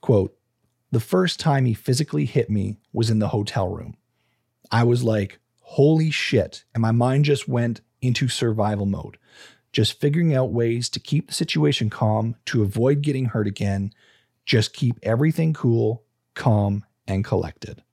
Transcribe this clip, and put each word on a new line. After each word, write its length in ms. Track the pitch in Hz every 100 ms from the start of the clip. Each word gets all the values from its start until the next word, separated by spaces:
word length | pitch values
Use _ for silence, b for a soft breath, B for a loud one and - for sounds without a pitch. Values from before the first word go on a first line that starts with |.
quote, 360 | - 110 92 _ _ _ _ _ _
"The 80 | 117
first 400 | - 185 185 -
time 240 | 165 139
he 100 | 127
physically 520 | 113 - 127 151 151 139
hit 220 | - 113
me 300 | 104 101 104 _
was 180 | - 113
in 80 | 110
the 100 | 104
hotel 400 | 101 104 - 92
room. 280 | 90 87 - _ _ _ _ _ _ _
I 140 | 117
was 180 | 120 120
like, 380 | 120 110 98 - _ _
'Holy 520 | _ - 143 160 160
shit.' 520 | 147 - 123 76 - _
And 60 | 117
my 100 | 113
mind 320 | 117 123 131
just 240 | 147 139 -
went 320 | 123 120 113 _ _
into 280 | 127 123 131
survival 580 | - 120 110 107 104 101
mode. 320 | 95 - - B B B B B
Just 280 | - 113 -
figuring 320 | 147 151 170
out 200 | 135 127
ways 360 | 117 117 117 120
to 100 | -
keep 260 | - 143 -
the 80 |
situation 560 | - 160 156 147 143 110
calm, 460 | - 110 110 113 117 -
to 160 | 120
avoid 400 | 101 107 123 147
getting 240 | 143 135 127
hurt 200 | 113 107
again. 440 | 101 101 98 98 b b b b b -
Just 260 | 120 107
keep 260 | - 123 -
everything 500 | - 117 156 160 160
cool, 520 | 151 123 117 110 117 _ _ _
calm, 500 | - - 107 101 101 - _ -
and 160 | 95
collected." 580 | 104 95 85 - - - _